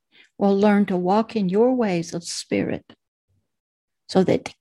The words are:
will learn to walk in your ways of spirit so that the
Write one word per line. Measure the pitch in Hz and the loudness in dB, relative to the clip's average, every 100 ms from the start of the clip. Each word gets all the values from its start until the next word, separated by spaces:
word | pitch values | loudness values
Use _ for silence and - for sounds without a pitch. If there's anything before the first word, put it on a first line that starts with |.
| _ _ _ - | _ _ _ -2
will | 202 196 | 2 4
learn | 214 202 202 | 4 4 2
to | 180 | 0
walk | 180 208 226 220 | 0 0 0 -4
in | 185 | -2
your | 202 247 | 2 2
ways | 254 208 175 170 | 2 0 -2 -4
of | 165 | -10
spirit | - - - 202 - - - _ _ _ _ _ _ _ _ _ _ _ - | -10 -12 -6 -4 -4 -6 -12 _ _ _ _ _ _ _ _ _ _ _ -2
so | 185 | 0
that | 180 - - | 2 0 -4
the | - | -6